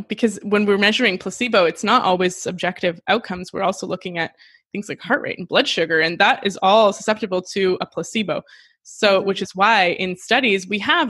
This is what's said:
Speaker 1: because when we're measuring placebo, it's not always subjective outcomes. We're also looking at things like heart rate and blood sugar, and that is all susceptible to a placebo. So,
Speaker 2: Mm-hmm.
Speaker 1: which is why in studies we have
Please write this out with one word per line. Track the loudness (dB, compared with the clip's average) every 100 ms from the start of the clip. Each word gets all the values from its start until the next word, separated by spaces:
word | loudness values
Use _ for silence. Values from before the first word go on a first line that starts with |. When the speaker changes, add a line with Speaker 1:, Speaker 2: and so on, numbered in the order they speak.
| -8
Speaker 1:
because | -2 -2 -2
when | 0 2 4
we're | 4
measuring | 4 2 0 0
placebo, | -6 -6 0 4
it's | 2 2
not | 0 2
always | 2 2 0 -2
subjective | -6 -4 -4 -2 -4 -4 -2
outcomes. | -2 -2 -10 -8
We're | -4
also | -2 -2 -6
looking | -8 -8 -6
at | -6 -8 -20 _ _
things | -10 -10
like | -10
heart | -2 -2
rate | -2 -8
and | -2
blood | 0 0
sugar, | -2 0 0
and | 0 2
that | 2 2 -2
is | 0
all | 4 6 4
susceptible | 2 -2 -2 -2 -4 -4
to | -2 -2 -2
a | -4
placebo. | -8 -6 -4 -4 -4 -8 -18 _ _
So, | -20 0 4 4
Speaker 2:
Mm-hmm. | 2
Speaker 1:
which | -2
is | -6 0
why | 2 4 2
in | 0 -4 -6
studies | 0 2 2 0 -2
we | -4
have | 0 0 0